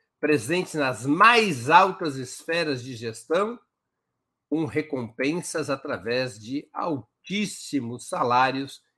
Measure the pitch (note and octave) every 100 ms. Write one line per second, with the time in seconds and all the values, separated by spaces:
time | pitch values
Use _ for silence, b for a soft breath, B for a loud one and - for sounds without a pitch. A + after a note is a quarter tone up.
0 | _ _ D3 D3 A2 F3 F3 D#3 C3+ A#2
1 | C3 D#3+ A3 A#3+ G#3+ C3+ A#2+ E3+ F#3+ F#3
2 | E3 C3+ B2+ - - E3 D#3+ B2+ B2 A#2
3 | A#2 A2+ - E3+ G#3+ A#3+ _ _ _ _
4 | _ _ _ _ - D#3 D3 D3 D#3 C3
5 | A2+ - C3+ E3+ - E3 C#3 C3+ D3 G#2+
6 | G2+ B2 B2+ G#2+ G#2+ C#3+ - - E3+ C#3
7 | - _ - G3+ G3+ - - C#3+ A#2 A#2+
8 | - F3+ B2+ B2 C3 C3+ C3+ - _